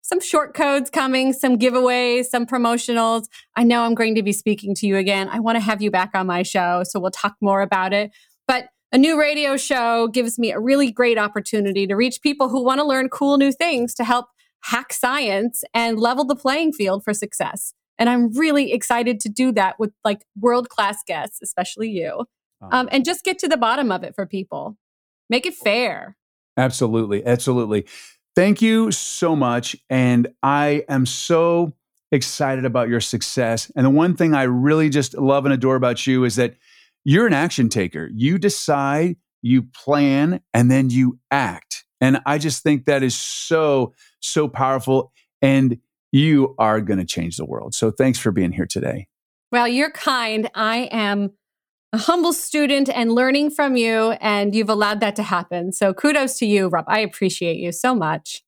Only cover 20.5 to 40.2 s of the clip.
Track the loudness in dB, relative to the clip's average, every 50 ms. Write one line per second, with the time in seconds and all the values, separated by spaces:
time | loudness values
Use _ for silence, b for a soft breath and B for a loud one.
20.5 | 2 2 -2 -2 -2 -2 -2 -2 -2 -6 -8 -8 -6 -6 -8 -10 -12 -14 -14 -8
21.5 | -6 -6 -6 -6 -6 -8 -8 -6 -4 -6 -6 -6 -6 -8 -10 _ _ _ _ _
22.5 | _ _ -6 -2 -2 -2 0 0 0 0 0 0 -6 -4 _ -4 -4 -2 0 -2
23.5 | 0 2 2 0 0 0 0 -2 -2 -4 -6 -10 -8 -10 -10 -8 -8 -10 -8 _
24.5 | -10 -10 -10 -12 -14 _ _ _ _ _ _ _ _ _ _ _ -4 -2 -2 -4
25.5 | -10 -4 -2 0 0 0 0 -2 -4 -8 -14 -18 -20 _ _ _ _ _ _ _
26.5 | _ 0 0 0 2 0 0 2 2 0 0 0 -2 -2 2 0 0 0 2 0
27.5 | 0 0 0 0 -2 -2 -2 B B B B B B B B _ _ 2 4 4
28.5 | 4 4 4 4 4 2 2 0 -2 -4 -6 -10 -4 -2 0 0 0 0 0 0
29.5 | 0 -2 -4 -6 -12 _ _ _ 0 2 2 4 4 2 2 0 _ _ 0 0
30.5 | 2 2 2 0 0 -2 -2 -2 0 0 0 -2 -4 -8 -2 0 2 2 4 2
31.5 | 2 2 0 -2 -6 _ _ _ _ _ _ _ -2 -2 -2 -4 -4 -4 -2 -2
32.5 | -2 -2 -2 -2 0 0 0 0 0 -2 -2 -2 -4 -6 -6 -4 -2 -2 0 0
33.5 | -2 -4 -6 -2 2 4 4 6 6 6 4 4 2 2 4 4 4 4 4 2
34.5 | 2 2 2 4 4 4 4 4 2 0 0 -2 -2 0 2 4 4 4 2 2
35.5 | 0 2 2 2 2 4 2 0 0 0 0 0 2 2 2 2 2 0 0 -2
36.5 | -2 b b b b b b b b _ _ 4 4 6 6 4 4 2 2 0
37.5 | 2 0 0 2 2 0 -2 -2 -4 -8 -10 -8 -4 -2 0 0 2 2 0 0
38.5 | 0 0 -2 -2 0 0 0 0 0 0 0 -2 -2 _ _ _ _ _ 0 2
39.5 | 2 2 2 0 _ -10 -2 0 2 2 4 4 4 2